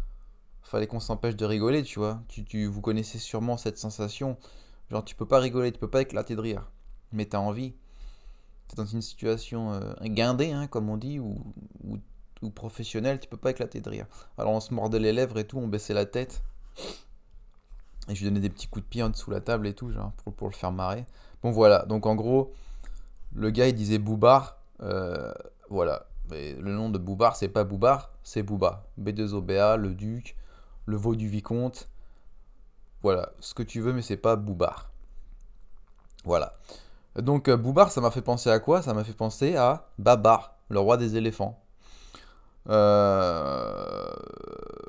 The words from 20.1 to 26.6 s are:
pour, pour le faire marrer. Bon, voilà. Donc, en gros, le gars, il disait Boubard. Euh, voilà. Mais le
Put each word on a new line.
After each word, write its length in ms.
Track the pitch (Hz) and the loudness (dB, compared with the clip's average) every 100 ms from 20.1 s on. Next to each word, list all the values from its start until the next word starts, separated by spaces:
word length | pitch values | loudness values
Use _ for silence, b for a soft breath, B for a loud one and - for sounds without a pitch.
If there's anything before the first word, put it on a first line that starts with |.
| - | -8
pour, 160 | - | -12
pour 160 | 98 101 | -8 -8
le 40 | |
faire 180 | 98 90 | -6 -6
marrer. 340 | 92 92 107 123 b b b | -2 -4 -4 -8 b b b
Bon, 100 | 117 | -2
voilà. 340 | 113 107 95 - | 8 10 10 6
Donc, 200 | 110 107 | 0 2
en 100 | 110 | 2
gros, 360 | 110 131 135 b b b b b b - - | 4 2 2 b b b b b b -12 -10
le 180 | - 107 | -2 0
gars, 160 | 110 127 | 4 4
il 80 | 117 | 4
disait 240 | 104 107 | 2 2
Boubard. 580 | 107 110 120 135 135 - - - | 2 6 8 8 6 -12 -20 -12
Euh, 500 | 101 95 92 82 60 - - - - | -4 -2 -2 -4 -6 -10 -16 -20 -6
voilà. 380 | 98 85 67 - - - | 0 0 0 -6 -10 -8
Mais 240 | 78 73 | -8 -8
le 200 | 67 | -8